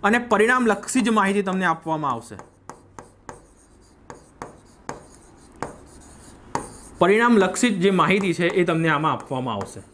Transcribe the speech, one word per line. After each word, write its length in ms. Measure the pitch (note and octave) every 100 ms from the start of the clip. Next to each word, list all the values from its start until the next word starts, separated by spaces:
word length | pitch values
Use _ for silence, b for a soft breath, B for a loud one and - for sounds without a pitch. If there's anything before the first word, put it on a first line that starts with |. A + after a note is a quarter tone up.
અને 160 | G3+ A#3 A#3+
પરિણામલક્ષી 680 | A3 A3 B3+ A#3 G3+ - C4
જ 120 | A#3 G#3+
માહિતી 280 | F#3+ G3 F#3+
તમને 160 | F#3 F#3
આપવામાં 420 | E3 E3 D#3 D3
આવશે. 240 | A#2+ - G2+ - _ _ - _ - - _ - - _ _ _ _ _ _ _ - _ _ - - - - - - - - - - - - - - - - - - - - - - - - - -
પરિણામલક્ષી 720 | F3 G#3 A#3+ A3+ F#3 - B3 G3 F#3
જે 60 | F#3
માહિતી 320 | D3+ G3 F#3+ E3
છે 80 | F3 F#3+
એ 40 | F3
તમને 180 | E3 E3 D3
આમાં 220 | D#3 B2
આપવામાં 380 | - C3 B2+ G#2
આવશે 200 | F#2+ - -